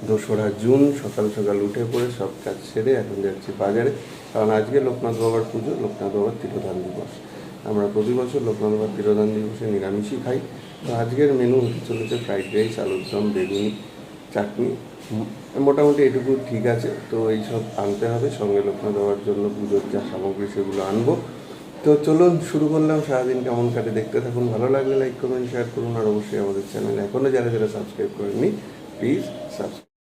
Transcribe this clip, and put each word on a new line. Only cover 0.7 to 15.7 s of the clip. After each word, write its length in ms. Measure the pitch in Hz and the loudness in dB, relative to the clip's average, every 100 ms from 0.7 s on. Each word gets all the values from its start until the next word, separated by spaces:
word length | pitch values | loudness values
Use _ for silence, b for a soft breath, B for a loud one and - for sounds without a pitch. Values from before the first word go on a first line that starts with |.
| 135 143 139 | 6 6 4
সকাল 240 | 101 - 107 104 | -4 -2 -2 0
সকাল 220 | 101 101 | 0 2
উঠে 220 | 104 123 117 | 0 -2 -2
পড়ে 160 | 120 123 120 | 0 -2 -2
সব 140 | 98 - | -6 -6
কাজ 140 | 101 98 - | -8 -8 -6
সেরে 220 | 113 113 | -2 2
এখন 260 | 127 104 98 | 0 0 -2
যাচ্ছি 280 | 98 92 - 101 | -4 -4 -10 -2
বাজারে, 320 | 101 107 127 - B B B | 0 2 2 -2 B B B
কারণ 180 | 113 107 | 0 2
আজকে 280 | 107 107 139 131 | 2 4 2 2
লোকনাথ 280 | 120 117 110 | 0 -2 0
বাবার 220 | 113 113 110 | 2 2 0
পুজো, 200 | 117 117 - | -4 -4 -2
লোকনাথ 300 | 107 - 101 104 | -4 -4 -2 0
বাবার 200 | 104 - | 0 -2
তিরোধান 360 | 95 101 95 92 90 | -6 -6 -4 -6 -6
দিবস। 260 | 90 - - B B B B - | -8 -10 -12 B B B B -2
আমরা 160 | 107 101 | 0 2
প্রতি 200 | 104 107 123 | 2 2 2
বছর 200 | 127 143 117 | 0 0 0
লোকনাথ 240 | 107 107 | 0 2
বাবার 200 | 107 107 98 | 2 0 0
তিরোধান 320 | 104 104 107 107 | 2 4 4 2
দিবসে 300 | 107 113 113 101 | -2 -4 -2 -2
নিরামিষই 420 | 98 101 104 135 123 | 0 -2 -2 -4 -2
খাই। 140 | 127 - B B B 143 | -2 -4 B B B -4
তো 40 | 117 | -2
আজকের 280 | 117 123 147 131 | 0 4 4 6
মেনু 180 | 120 131 | 4 4
হতে 180 | 120 117 - | 4 -2 -4
চলেছে 280 | 113 107 120 - | -4 -2 -4 -2
ফ্রাইড 220 | 101 92 104 | -4 0 0
রাইস, 200 | 110 113 | 0 0
আলুর 200 | 95 95 92 | -2 -2 -2
দম, 140 | 104 104 101 | 0 0 0
বেগুনি, 360 | 90 101 104 104 - - - - - | 0 0 -2 -4 -12 -16 -18 -18 -6
চাটনি, 360 | 104 104 - - - - - - | -4 -2 -2 -2 -2 -10 -18 -6
উম, 140 | 110 113 - - - | -6 -6 -10 -10 2
মোটামুটি 340 | 139 | 4